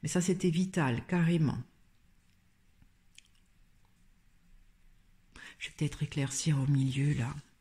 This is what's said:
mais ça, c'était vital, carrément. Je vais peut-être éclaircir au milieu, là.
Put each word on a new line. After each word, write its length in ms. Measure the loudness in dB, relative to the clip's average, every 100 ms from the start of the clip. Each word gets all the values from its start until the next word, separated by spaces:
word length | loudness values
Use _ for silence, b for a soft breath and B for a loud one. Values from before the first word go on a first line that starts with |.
mais 60 | 0
ça, 120 | 0
c'était 300 | 0 2 2
vital, 540 | 2 0 0 0 0 -2
carrément. 520 | 2 4 4 2 0 -8 _ _ _ _ _ _ _ _ _ _ _ -20 _ _ -20 _ _ _ _ _ _ _ _ _ _ _ _ _ -20 -20 _ -20 _ _ _ _ B B B
Je 100 | -14
vais 60 | -4
peut-être 260 | -4 -4
éclaircir 560 | -6 -2 -2 -2 0 2
au 60 | 4
milieu, 480 | 2 2 2 0
là. 200 | 0 -2 -6 -14 _